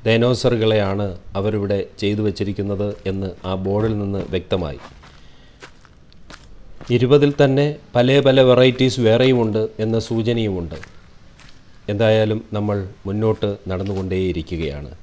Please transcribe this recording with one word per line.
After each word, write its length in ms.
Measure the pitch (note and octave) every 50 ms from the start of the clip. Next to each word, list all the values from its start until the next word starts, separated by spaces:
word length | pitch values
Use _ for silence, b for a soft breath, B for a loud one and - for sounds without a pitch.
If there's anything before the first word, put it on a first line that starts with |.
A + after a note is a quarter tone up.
| -
ഡൈനോസറുകളെയാണ് 1000 | A2+ A2+ A2+ A#2 B2 B2+ A2 - B2+ A#2 A2+ A2 A2 G#2+ G#2+ G#2 G2 G2 G2+ G#2 G2 F2 E2 - - - G2
അവരിവിടെ 400 | G2 G#2+ G#2 G#2+ G2+ G2 G2+ G2 F2+ - - -
ചെയ്തു 200 | - G2+ G#2 G#2 G#2+ G#2+
വച്ചിരിക്കുന്നത് 600 | G2 - A2 F#2+ G2+ - G2+ G2+ G#2 F#2+ G#2 G2+ G2+ - - G2
എന്ന് 200 | F#2+ G2 F#2+ F#2+ F2 - - F#2
ആ 20 | F#2+ F#2 F#2
ബോർഡിൽ 280 | G2 G2 G#2 G#2+ A2+ A2 G#2
നിന്ന് 220 | G2+ G2 G2 G2 F2+ - -
വ്യക്തമായി. 460 | F#2 F2 - - F#2 F2+ D2+ C#2 B1 - - - - - - b b b b b b b b b b - - - - - - - - - - - - - - - - - - - - - - - - - - A#2+
ഇരുപതിൽ 360 | A#2+ C3 B2 C#3+ C#3+ C#3+ C#3+ C#3+ -
തന്നെ 240 | C#3+ C3+ C3+ C#3 C#3+ D3+ D3+ - - - -
പല 120 | B2 B2 B2+ C3+ C#3+ C#3+ C#3
പല 140 | C3 C3+ C3 B2+
വെറൈറ്റീസ് 540 | B2 A#2+ B2+ C3 B2 B2 C3 C3 A2 A#2+ A#2+ A2
വേറെയുമുണ്ട് 540 | A2 A#2+ C3 C3 C3 B2 A#2 A2 G#2+ A2 A2 G#2+ - - A2
എന്ന 140 | A2 A2+ A2+ A2 -
സൂചനയുമുണ്ട്. 720 | A#2 A2+ G#2+ A2+ A#2+ A#2 A2 G#2 F#2+ F2+ E2+ E2 D#2 D2+ - - - - - - - - - - - - - - - - - - - - - -
എന്തായാലും 480 | G#2 G2+ A2+ A2 A2 A2 G#2+ G#2+ G#2+ A2 A2 - -
നമ്മൾ 220 | G#2 G#2 G#2 G#2 G2+ F#2+ F#2 G#2+ - - G2
മുന്നോട്ട് 420 | G2 G#2 A2 A2 A2 A2 - G#2 G2+ - - F#2+
നടന്നുകൊണ്ടേയിരിക്കുകയാണ്. 1200 | F#2 F2+ F#2+ G2+ G2+ F#2+ F#2+ F#2 F#2 F#2 F#2+ F#2 E2 F2 D#2+ - F2 D#2+ E2 D2 C#2 C#2+ D2 C2 - -